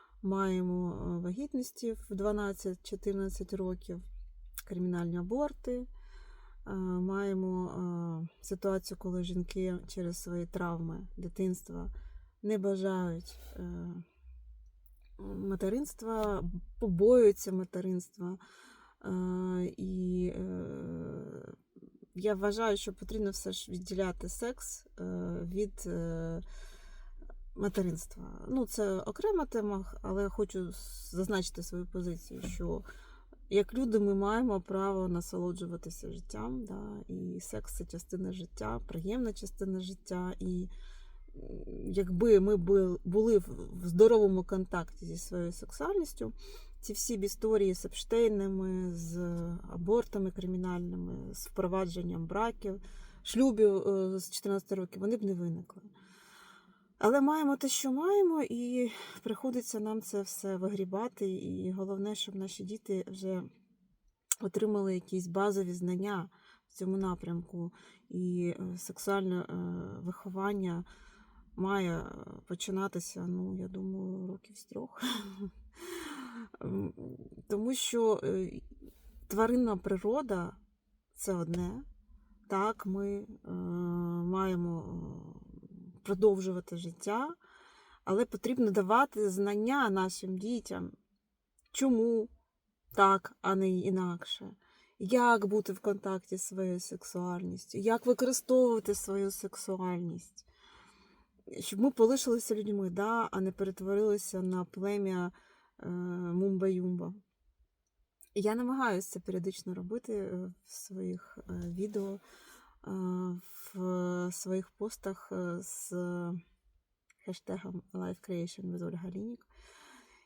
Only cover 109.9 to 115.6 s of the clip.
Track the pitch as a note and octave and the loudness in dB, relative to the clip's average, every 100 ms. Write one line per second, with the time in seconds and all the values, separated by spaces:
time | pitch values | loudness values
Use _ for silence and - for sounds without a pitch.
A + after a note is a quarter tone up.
109.9 | A#3 - G#3 G3 F3+ F#3 F3+ _ - - | -6 -4 -4 -4 -6 -8 -12 _ -16 -12
110.9 | F#3+ F#3 F3+ - - F#3 F3+ F3 F3 G#3 | -6 -6 -6 -10 -18 -10 -8 -6 -4 -2
111.9 | G#3 G3 G3 - - - - - _ - | -2 -4 -6 -12 -20 -20 -20 -20 _ -8
112.9 | F#3+ F3+ F3+ F3+ F3+ - - - F#3+ F#3 | -4 -2 -2 -2 -6 -10 -16 -12 -4 -2
113.9 | F3+ F3+ F3+ F3+ - F#3 F#3 F#3 _ G#3+ | 0 0 0 -2 -4 -2 -2 -4 _ -8
114.9 | - G3 F#3+ - F#3 F3+ F3 | -6 -8 -8 -6 -4 -2 -4